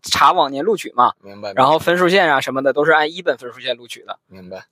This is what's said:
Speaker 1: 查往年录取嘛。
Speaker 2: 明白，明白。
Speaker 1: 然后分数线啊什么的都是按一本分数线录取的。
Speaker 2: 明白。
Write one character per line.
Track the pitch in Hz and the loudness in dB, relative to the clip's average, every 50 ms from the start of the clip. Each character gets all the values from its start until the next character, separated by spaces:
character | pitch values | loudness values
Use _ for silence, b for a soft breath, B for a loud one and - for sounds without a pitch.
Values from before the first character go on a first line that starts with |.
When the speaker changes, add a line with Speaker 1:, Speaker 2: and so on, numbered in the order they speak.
Speaker 1:
查 | - - - - 143 147 | -6 -4 0 4 4 4
往 | 175 180 151 139 | 4 4 0 0
年 | 139 135 160 | -2 -4 -2
录 | 220 214 | -2 -2
取 | - - - | -4 -6 -4
嘛。 | - 123 123 110 - _ | 0 0 2 2 0 _
Speaker 2:
明 | - 98 101 104 | -12 -20 -16 -12
白， | 104 101 | -12 -6
明 | 95 | 0
白。 | 127 | 2
Speaker 1:
然 | 131 | 2
后 | 139 156 160 | 4 2 2
分 | - 175 175 | 0 0 0
数 | 180 180 170 | 2 2 2
线 | 185 202 180 156 | 2 2 2 2
啊 | 143 131 | 2 0
什 | - 135 | 0 -2
么 | 127 135 | -4 -2
的 | 135 139 | -2 0
都 | 127 147 147 | 0 2 2
是 | 165 | 2
按 | 156 156 151 156 | 2 2 2 -2
一 | 170 185 | -4 -6
本 | 175 165 131 - | -6 -6 -6 -6
分 | 123 120 | -8 -14
数 | 120 123 | -14 -10
线 | 123 131 120 | -8 -8 -8
录 | 120 120 | -8 -10
取 | 117 - 120 | -16 -20 -16
的。 | - 101 98 - _ | -14 -16 -16 -16 _
Speaker 2:
明 | _ 92 95 92 90 | _ -20 -20 -18 -18
白。 | 92 92 - _ | -18 -18 -18 _